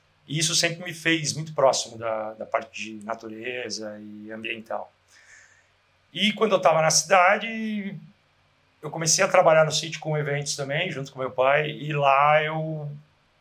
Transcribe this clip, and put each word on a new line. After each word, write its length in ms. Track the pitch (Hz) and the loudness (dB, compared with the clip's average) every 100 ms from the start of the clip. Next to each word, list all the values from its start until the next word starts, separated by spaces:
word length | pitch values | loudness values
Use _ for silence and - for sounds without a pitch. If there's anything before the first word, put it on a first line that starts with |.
| _ _ - | _ _ -8
E 120 | 147 | -4
isso 160 | 160 | -2
sempre 300 | 160 170 165 | 0 -2 -4
me 80 | 180 | -10
fez 400 | - 165 165 143 | -4 -2 0 -2
muito 220 | 110 160 | -6 -8
próximo 420 | - 131 120 117 113 | 2 2 2 -4 -8
da, 380 | 113 110 107 | -6 -6 -6
da 100 | 110 | -10
parte 540 | - 113 110 - 107 107 | -6 -6 -6 -12 -12 -10
de 40 | |
natureza 960 | 104 113 113 110 120 123 117 104 107 107 | -10 -10 -10 -12 -10 -8 -8 -10 -10 -12
e 320 | 107 104 107 | -16 -16 -14
ambiental. 600 | 113 113 117 107 104 - _ _ _ _ - _ _ _ _ _ _ _ | -12 -10 -10 -8 -10 -10 _ _ _ _ -20 _ _ _ _ _ _ _
E 220 | 170 208 | -2 -2
quando 180 | 208 214 | 2 2
eu 80 | 185 | 4
tava 220 | 180 160 | 4 4
na 80 | 160 | 4
cidade, 1080 | - - 190 180 220 226 226 220 214 196 - - _ _ _ _ _ _ _ | 2 4 6 6 4 -2 -6 -6 -6 -6 -10 -16 _ _ _ _ _ _ _
eu 80 | 151 | -10
comecei 340 | 160 165 - | -4 0 2
a 40 | 190 | 6
trabalhar 360 | 185 175 160 | 6 8 6
no 80 | 156 | 6
sítio 260 | 147 165 - | 2 -4 -8
com 180 | 156 151 | -4 -4
eventos 360 | 147 143 143 | -2 -4 -4
também, 360 | - 135 147 185 | -6 -4 -4 -4
junto 200 | 135 135 | -6 -10
com 60 | 127 | -8
meu 120 | 127 | -6
pai, 400 | - 131 143 151 | 0 4 4 0
e 240 | 117 147 | -6 -6
lá 480 | 147 139 135 147 151 | 0 4 6 6 4
eu 500 | 156 160 160 156 147 147 _ _ _ _ | 2 -4 -6 -8 -10 -12 _ _ _ _